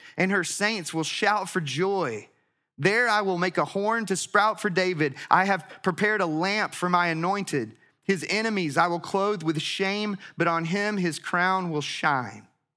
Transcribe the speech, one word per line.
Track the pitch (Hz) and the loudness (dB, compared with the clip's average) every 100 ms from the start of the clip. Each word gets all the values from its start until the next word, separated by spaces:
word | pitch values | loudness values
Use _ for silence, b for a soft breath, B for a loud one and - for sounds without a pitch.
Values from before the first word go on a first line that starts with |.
| B - | B -2
and | 190 | 0
her | 196 | 2
saints | 165 - 208 220 156 | 0 0 0 -2 -4
will | 160 | -4
shout | 151 - 202 208 190 | -4 0 2 2 0
for | 185 | -4
joy. | 147 131 190 196 147 107 - _ _ _ _ - | -2 -2 0 0 -2 -6 -12 _ _ _ _ -2
There | 180 220 240 | 2 2 2
I | 214 | 2
will | 196 175 | 0 0
make | 185 175 | 0 0
a | |
horn | 147 196 208 226 202 | -2 0 0 0 -2
to | 185 | -4
sprout | - 208 214 208 | 2 4 4 2
for | 208 | 0
David. | 180 185 165 151 - B | 2 0 2 0 -2 B
I | 175 | 4
have | 196 190 - B | 4 0 -4 B
prepared | 190 165 208 214 | -2 0 2 2
a | 175 | 0
lamp | 156 190 214 185 | 0 0 0 -2
for | - 180 | -2 2
my | 175 175 | 4 2
anointed. | 160 175 202 185 143 110 - b b | 0 0 -2 -2 -4 -4 -10 b b
His | - 190 151 | -2 -2 0
enemies | 202 226 202 160 135 | 0 0 0 0 2
I | 175 | 2
will | 170 | 0
clothe | - 196 202 208 | -2 0 0 0
with | 160 156 | -2 -2
shame, | - - 190 208 214 196 B - | -4 -2 -2 -2 -4 -6 B -2
but | 170 | 0
on | 165 | 2
him | 160 202 208 202 | 0 -2 0 0
his | 175 151 | -2 -4
crown | - 175 185 190 175 | -2 2 2 2 0
will | 147 | -4
shine." | 143 - 160 139 113 104 - _ _ | -4 -2 0 0 -2 -10 -20 _ _